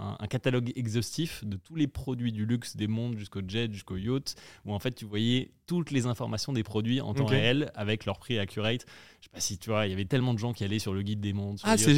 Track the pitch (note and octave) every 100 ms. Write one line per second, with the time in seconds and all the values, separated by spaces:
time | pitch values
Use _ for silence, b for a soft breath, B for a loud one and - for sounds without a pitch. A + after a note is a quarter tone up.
0 | G2+ - G#2+ C3 C3+ B2 A#2+ C3 A#2 A#2
1 | - - E3 - G#2+ F#2 - D#3+ C#3+ -
2 | C3+ A#2+ A#2+ G#2+ G#2+ A#2+ - D3+ G#2+ A2
3 | A#2+ A2 G2+ G2 F#2 A2 A#2 G2+ - F#2
4 | G#2+ C3+ - b b b - G#2 B2+ A#2+
5 | G#2+ G#2 A2+ B2+ - _ - F3 D#3 C#3
6 | A#2+ A#2+ A#2 A2 - B2+ G#2+ G#2+ A2+ C3
7 | A2 A#2+ A#2 G#2 A2 C3+ D3 - G#2 A2
8 | - G2 - A#2 G2 - G#2+ A#2+ - b
9 | b b - - - G2 - G#2+ G#2 F#2+
10 | F#2 C3+ B2+ A2+ A#2+ - G2 G#2+ G#2 F#2+
11 | G2+ G#2 G2+ G2+ G2+ G2+ G#3 A3 -